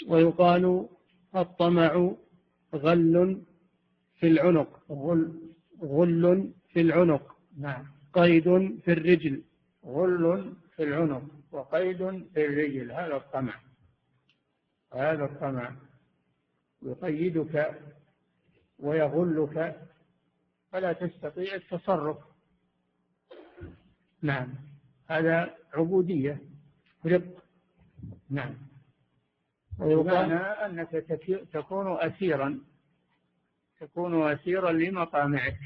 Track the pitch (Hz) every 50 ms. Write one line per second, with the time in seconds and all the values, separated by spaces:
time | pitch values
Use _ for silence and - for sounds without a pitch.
0 | - 196 170 165 165 170 165 170 175 175 175 180 180 180 180 185 208 - - _
1 | _ _ _ _ _ _ - 190 170 175 - - 170 170 175 170 165 156 151 180
2 | 175 185 214 - - _ _ _ _ _ _ _ _ _ - 147 139 160 175 170
3 | 165 160 165 175 180 190 190 - - - _ _ _ _ _ _ _ _ _ _
4 | _ _ _ _ 165 165 165 151 151 180 165 156 135 - - - _ - 151 143
5 | 135 165 170 165 160 165 - - - - - _ _ _ _ - 175 143 139 151
6 | 180 175 170 165 170 175 180 190 196 - - - _ _ - 175 165 165 147 170
7 | 180 170 147 131 - - - _ _ _ - 143 143 143 131 - - - - _
8 | _ _ - 180 175 175 170 165 160 180 180 185 190 190 233 - - 175 170 165
9 | 156 175 180 160 151 147 135 - - _ _ _ _ _ _ _ - 147 127 151
10 | 185 185 180 175 165 165 180 196 190 247 - - _ _ _ - 156 147 143 160
11 | 165 151 139 127 143 143 - - - _ - 143 131 - 156 170 185 185 185 175
12 | 185 190 190 185 165 - - 156 151 147 143 147 151 143 135 131 123 120 120 160
13 | 180 165 143 135 - - - 135 131 117 101 - - _ _ _ _ _ _ _
14 | _ _ _ _ _ _ _ _ _ _ _ _ _ _ _ _ _ _ - 123
15 | 135 156 160 147 143 135 - - 165 139 135 123 120 123 - - - _ _ _
16 | _ _ _ _ _ _ _ _ _ _ _ _ _ _ _ _ - 131 123 -
17 | 185 175 151 151 170 185 160 160 151 - 156 147 151 - - - - - - _
18 | _ _ _ _ _ _ _ _ _ _ _ _ _ _ _ - 143 147 156 160
19 | 151 139 135 165 180 175 156 156 151 147 151 156 165 170 156 - - - _ _
20 | _ _ _ _ _ _ _ _ _ _ _ _ _ _ 185 185 190 175 165 175
21 | 180 170 - - 175 147 147 180 185 196 196 185 - - 180 175 - 202 190 156
22 | 147 - 98 - - _ _ _ _ _ _ _ _ _ _ _ _ _ _ _
23 | _ _ _ _ _ - - - - - _ - - - - - _ _ _ _
24 | _ _ _ _ - 151 139 131 123 123 127 - - - - - _ _ _ _
25 | _ - 160 160 160 165 165 165 175 175 - - _ _ - 156 165 170 190 185
26 | 180 170 185 147 131 143 147 143 - - - - _ _ _ _ _ _ _ _
27 | - 165 180 175 - - - - - _ _ _ _ _ _ _ _ _ _ -
28 | - - - - _ - 135 139 127 139 - - - - - - _ _ _ _
29 | _ _ _ _ _ _ _ _ _ _ _ _ _ _ - - 175 156 156 151
30 | 151 180 202 202 - 160 165 170 190 196 214 214 214 202 175 165 165 165 165 160
31 | 156 - 165 156 - - 190 190 - - - 151 147 - 190 196 196 190 175 -
32 | 170 160 165 - 196 175 151 131 135 139 156 - - _ _ _ _ _ _ _
33 | _ _ _ _ _ _ _ _ _ _ _ _ _ _ _ - 156 143 - 175
34 | 180 175 170 165 156 151 147 143 - 180 180 190 185 170 165 165 165 185 190 185
35 | 170 165 - 147 143 143 143 135 123 139 - - -